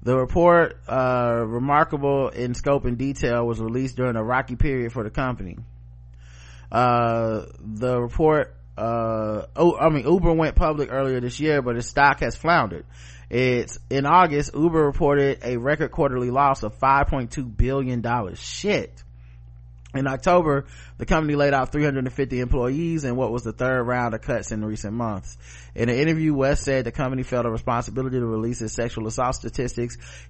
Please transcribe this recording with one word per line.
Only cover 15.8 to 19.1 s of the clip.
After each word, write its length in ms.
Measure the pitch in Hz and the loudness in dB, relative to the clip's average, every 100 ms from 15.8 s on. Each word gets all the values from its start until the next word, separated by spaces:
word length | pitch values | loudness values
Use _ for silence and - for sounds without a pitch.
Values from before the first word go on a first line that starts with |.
| 147 | -2
quarterly 400 | - 139 127 123 | 0 0 0 0
loss 320 | 127 143 135 | 2 2 2
of 120 | 107 - | -4 0
five 320 | 135 139 143 | 4 4 4
point 240 | 139 120 | 0 -4
two 120 | - | -6
billion 560 | 127 101 120 139 127 123 | -4 0 0 0 -2 -2
dollars. 400 | 113 120 95 87 | -2 -2 -4 -8
Shit. 640 | - - 202 170 90 - - | -12 -6 -2 -2 -2 -12 -20